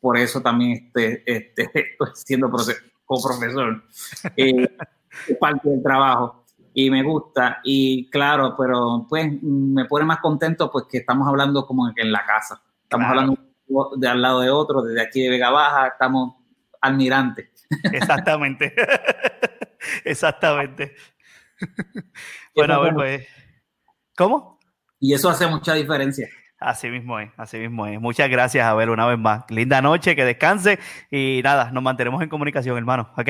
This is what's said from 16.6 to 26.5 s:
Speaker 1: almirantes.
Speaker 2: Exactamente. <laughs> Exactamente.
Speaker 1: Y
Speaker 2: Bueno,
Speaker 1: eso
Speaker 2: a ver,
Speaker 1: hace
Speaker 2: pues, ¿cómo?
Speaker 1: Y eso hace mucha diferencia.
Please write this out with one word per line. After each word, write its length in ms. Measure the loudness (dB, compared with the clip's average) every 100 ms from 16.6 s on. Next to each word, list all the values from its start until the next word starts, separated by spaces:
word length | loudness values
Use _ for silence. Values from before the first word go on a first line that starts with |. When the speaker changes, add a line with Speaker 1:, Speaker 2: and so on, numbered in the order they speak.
| _ _
Speaker 1:
almirantes. 680 | 0 2 2 2 0 -4 -14 _ _ -4 -2
Speaker 2:
Exactamente. 840 | -2 0 2 2 0 0 -2 -4 0 2 2 0 -2 -2 -2
<laughs> 640 | -6 -6 -18 _ -10 -8
Exactamente. 920 | -6 0 0 0 0 0 -4 -8 -12 -12 -20 _ _ -20 _ _
Speaker 1:
Y 60 | -14 -10 -12 -12 -18 -20 -20 -20 -8
Speaker 2:
Bueno, 200 | 0 2
Speaker 1:
eso 80 | 4
Speaker 2:
a 20 |
ver, 60 | 2
Speaker 1:
hace 40 |
Speaker 2:
pues, 320 | 0 -2 -6 -12 -20 _ _ _ _ _ _ _ 0
¿cómo? 420 | 2 2 -4 _ _ _ _ _
Speaker 1:
Y 160 | 0
eso 140 | 2 2
hace 160 | 2 0
mucha 280 | 0 0
diferencia. 540 | -2 0 -2 -2 -4 -10 -14 _